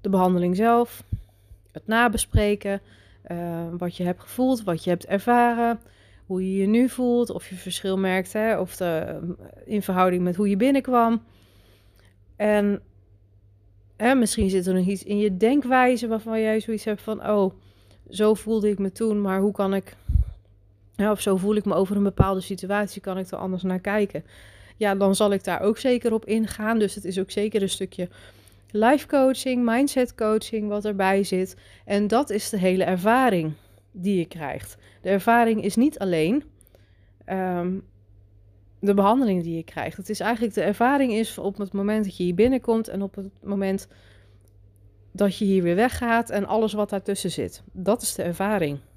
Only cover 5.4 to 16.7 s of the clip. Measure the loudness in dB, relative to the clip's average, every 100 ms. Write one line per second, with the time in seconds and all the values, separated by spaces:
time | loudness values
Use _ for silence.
5.4 | 4 2 0 -2 -8 _ _ -20 -8 -4
6.4 | -2 0 2 4 2 2 0 2 0 -6
7.4 | -12 -14 -10 -6 -2 0 0 0 -2 -2
8.4 | 0 0 -2 -4 -2 -2 -4 -8 -10 -12
9.4 | -16 -20 -4 -4 0 2 4 4 0 0
10.4 | 0 4 4 4 2 4 4 2 -4 -20
11.4 | _ _ _ _ _ _ -20 _ _ -2
12.4 | 2 2 2 0 -6 _ _ _ _ _
13.4 | _ _ _ _ _ _ 2 4 2 0
14.4 | 0 0 0 0 0 -2 -2 0 0 2
15.4 | 2 2 2 4 4 2 -2 -4 -2 -2
16.4 | 0 0 -2